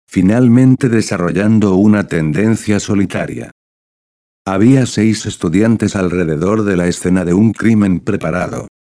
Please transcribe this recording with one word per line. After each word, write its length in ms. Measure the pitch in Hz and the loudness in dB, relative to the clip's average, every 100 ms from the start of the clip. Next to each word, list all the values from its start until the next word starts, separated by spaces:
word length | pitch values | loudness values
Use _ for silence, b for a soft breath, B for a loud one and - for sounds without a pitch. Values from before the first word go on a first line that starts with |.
| _ | _
finalmente 800 | - 92 117 127 120 131 127 123 | -2 2 2 4 4 4 4 2
desarrollando 840 | 113 107 98 87 85 104 110 101 92 | 0 -2 -4 -2 -2 0 2 2 4
una 320 | 107 104 95 | 4 2 0
tendencia 720 | 85 78 76 107 107 - 101 | -2 -2 -2 0 -2 -2 -4
solitaria. 680 | - 101 95 - 80 62 58 - _ _ _ _ _ _ _ _ - | -2 -2 -2 -4 -8 -10 -14 -18 _ _ _ _ _ _ _ _ -6
Había 400 | 95 113 135 117 | 2 4 4 2
seis 400 | - 110 107 107 | 0 0 -2 -6
estudiantes 680 | - 90 90 113 110 104 101 | -6 -2 0 0 0 -2 -2
alrededor 680 | 92 87 82 73 90 110 | -2 -2 -2 -2 -2 -2
de 120 | 104 90 | -2 0
la 120 | 87 | -2
escena 360 | 82 92 92 | -2 -2 0
de 100 | 87 | 0
un 200 | 90 113 | 2 2
crimen 480 | - 110 110 101 87 | 0 0 2 2 -2
preparado. 680 | - 101 80 87 85 - - _ | -4 -6 -4 -4 -6 -8 -12 _